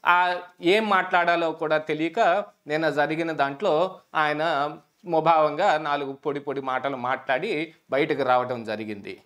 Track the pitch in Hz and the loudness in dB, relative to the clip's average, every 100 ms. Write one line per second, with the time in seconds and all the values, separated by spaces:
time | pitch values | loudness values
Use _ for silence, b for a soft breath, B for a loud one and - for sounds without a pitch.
0 | - 175 180 175 - _ 170 202 220 196 | 4 4 2 -2 -8 _ 2 2 4 0
1 | 180 185 170 170 165 160 160 156 156 151 | 2 2 2 2 0 -4 0 0 0 -4
2 | 165 165 208 185 202 _ - 151 160 143 | -2 2 2 2 -2 _ -6 -2 0 0
3 | 147 156 165 151 139 139 202 156 185 185 | 0 0 -4 -2 -2 0 0 2 0 -4
4 | _ - 151 147 160 147 147 160 _ _ | _ -2 0 0 -2 0 -2 -6 _ _
5 | 180 165 160 160 151 147 202 156 156 147 | -2 0 4 4 4 2 2 2 0 -2
6 | 139 135 156 147 143 135 135 127 131 135 | -4 -6 -6 -6 -4 -6 -2 -2 -2 -4
7 | 123 127 - 131 196 156 165 - _ 131 | -4 -4 -2 -2 -2 -4 -6 -12 _ 0
8 | 151 143 131 127 123 123 113 107 110 104 | 0 0 2 2 2 -4 -6 -8 -6 -10
9 | 101 95 | -10 -16